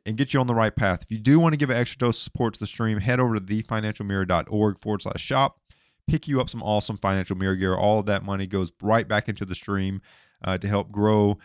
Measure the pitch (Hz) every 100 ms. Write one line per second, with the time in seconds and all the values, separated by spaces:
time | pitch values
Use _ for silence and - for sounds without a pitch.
0 | - 110 139 139 123 117 110 - 104 90
1 | - 110 110 156 165 151 143 117 127 -
2 | 120 110 - - 117 - 104 - 113 104
3 | 101 123 127 110 95 107 - 110 107 -
4 | 101 98 92 87 - 104 107 95 110 104
5 | - - - 135 139 - _ _ _ _
6 | - 156 - 135 123 117 104 107 - 104
7 | 98 95 90 92 95 95 92 - 104 107
8 | 101 98 98 98 95 98 90 - 104 113
9 | 104 104 - 101 98 90 - 98 95 95
10 | - _ _ _ 95 92 98 101 90 101
11 | 107 107 104 101